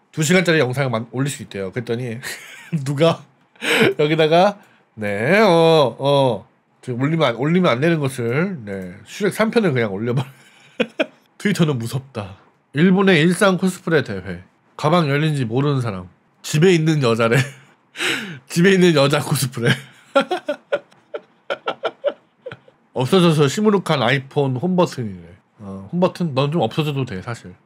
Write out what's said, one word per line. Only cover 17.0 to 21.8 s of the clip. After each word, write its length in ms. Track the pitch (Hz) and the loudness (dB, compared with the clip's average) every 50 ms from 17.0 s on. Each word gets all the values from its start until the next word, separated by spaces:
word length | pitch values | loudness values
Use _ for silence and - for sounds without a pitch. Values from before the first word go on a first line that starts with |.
| 135 | 2
여자래. 340 | 117 113 113 117 113 117 135 131 - - - - _ _ _ _ _ - | 2 2 2 2 2 2 2 0 -2 -6 -20 -20 _ _ _ _ _ -12
<laughs> 520 | - 349 359 - 269 226 196 160 131 - - | -8 -6 -6 -6 -6 -8 -10 -14 -16 -14 -8
집에 240 | - 165 170 196 196 | -2 2 4 4 4
있는 220 | 190 175 180 165 | 6 4 4 4
여자 240 | 143 139 143 147 143 | 4 2 2 2 0
코스프레. 500 | - - 151 131 - 123 - - 113 123 127 - - - - _ _ _ - | -2 -2 -4 -2 -4 -4 -6 -2 0 0 0 -2 -4 -16 -20 _ _ _ -2
<laughs> 340 | 277 269 277 359 349 - - 285 - _ - - - - _ _ _ _ _ - - - _ _ _ _ - 554 - - - - - | 0 0 0 -4 -6 -6 -8 -10 -10 _ -8 -8 -8 -8 _ _ _ _ _ -18 -18 -18 _ _ _ _ -10 -10 -8 -8 -10 -10 -8